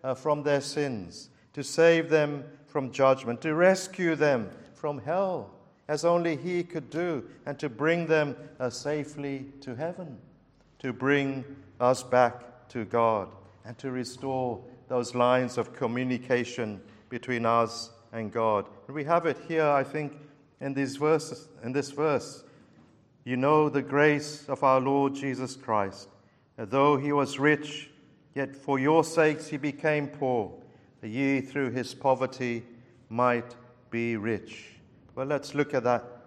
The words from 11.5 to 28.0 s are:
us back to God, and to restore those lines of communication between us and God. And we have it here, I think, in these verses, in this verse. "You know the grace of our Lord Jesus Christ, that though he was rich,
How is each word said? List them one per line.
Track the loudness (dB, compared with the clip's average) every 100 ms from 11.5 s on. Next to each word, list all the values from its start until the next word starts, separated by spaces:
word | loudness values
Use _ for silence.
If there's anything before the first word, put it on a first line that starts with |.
| -16 -20 2
us | 2 2
back | 4 6 6 2 -18 -20 -12
to | -8 -2
God, | 2 4 2 -4 -12 -20 _ -18
and | -12
to | -8
restore | -6 -8 -8 -6 -4 -4 -6 -12 -20 -4
those | -4 -2
lines | 2 4 4 2 -4
of | -6
communication | -4 -4 -2 -2 -4 0 0 0 -4 -6 -8 -14 -20 _
between | -12 -4 -2 2
us | 4 2 -2 -14 -18 _
and | -10 -6
God. | -2 2 2 -2 -14 -12
And | -8
we |
have | 0 2 2
it | -4 -2
here, | 0 4
I | 2
think, | 0 -4 -8 -10 -20 -20 _ _
in | -6
these | -4 -4 0
verses, | 2 2 0 -14 -18 -12
in | -4
this | -4 -4
verse. | -2 0 0 -4 -16 -20 -20 _ _ _ _ _ _
"You | -4 0
know | 4 6 4
the | 0
grace | 0 4 4 4 -2 -14 -8
of | 0
our | 4 4
Lord | 4 2 2 0
Jesus | -6 -6 -8 -10
Christ, | -2 0 0 -6 -20 -20 _ _ _ -14
that | -2
though | 4 4 4
he | 2
was | 0 0 2
rich, | 2 2 -2 -14 -16 _